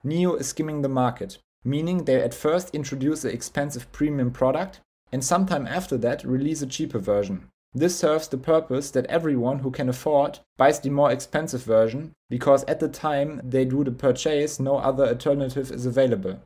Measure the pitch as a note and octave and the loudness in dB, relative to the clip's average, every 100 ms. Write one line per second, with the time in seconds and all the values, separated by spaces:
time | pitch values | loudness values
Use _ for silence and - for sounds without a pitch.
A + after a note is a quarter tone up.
0 | C3+ E3 F3+ E3 C3 - D#3 D3+ C#3 C3 | -2 0 0 0 -4 -6 -6 -2 -2 0
1 | B2 A#2 G2 - _ _ B2 C#3+ E3 F3+ | -2 -2 -12 -14 _ _ -4 -2 -2 -2
2 | D3 C3 B2 - D3+ F3 F#3 D3 C#3+ B2+ | 2 2 0 -2 0 0 -2 -8 -6 -2
3 | C#3 D#3 B2+ A#2+ - - C#3+ B2 A#2+ - | -2 0 -4 -6 -6 -6 -4 -6 -14 -4
4 | D3 C#3+ B2 B2 C3 D3 F#3+ - _ _ | -2 0 -2 2 0 2 -4 -10 _ _
5 | _ B2+ B2+ F3 F#3+ D#3+ B2+ D#3+ F#3 B2 | _ -6 0 2 2 0 -2 -4 -2 -2
6 | A#2 C#3+ - B2+ C#3+ D#3 C3+ - D#3 A2+ | 0 -2 -2 0 0 -2 -6 -6 -4 -4
7 | G2 G#2 G2 F#2 - _ _ C3 E3+ F3+ | 0 0 0 -6 -10 _ _ 0 0 2
8 | D#3+ D#3 D#3 C3 C3 D#3+ D#3+ C3 C#3 C3 | 2 0 -2 -6 2 2 2 -4 0 -2
9 | - E3+ D#3+ C3 A#2+ C#3+ C3+ C3 B2+ B2 | 0 -2 0 0 0 -2 -4 -2 -2 -2
10 | D#3+ D3 D3 - _ - C3 D3+ C3+ C#3+ | 2 2 2 -4 _ 4 4 4 0 4
11 | C#3+ B2+ - D3+ D#3 B2+ A2+ A2 A2+ C3 | 4 2 -2 -4 -2 -6 2 4 4 0
12 | D#3+ _ _ B2 C#3 C#3 - D#3+ D3+ - | -10 _ _ -2 4 4 4 -2 -2 -2
13 | D#3 C#3+ C#3+ D3 B2+ C3 C3 C3+ C#3 A#2+ | -2 0 -2 -4 -2 0 2 0 -2 0
14 | C#3 B2 D#3 D3 D3 - C3+ C#3 C3 C3 | 0 2 2 2 0 -2 0 2 2 2
15 | C3 B2 D3+ C#3+ C3+ C3+ B2+ - B2 A#2+ | 2 2 0 0 0 -4 -6 -4 0 2
16 | C3 G#2+ F#2 F#2+ | 4 2 -2 -8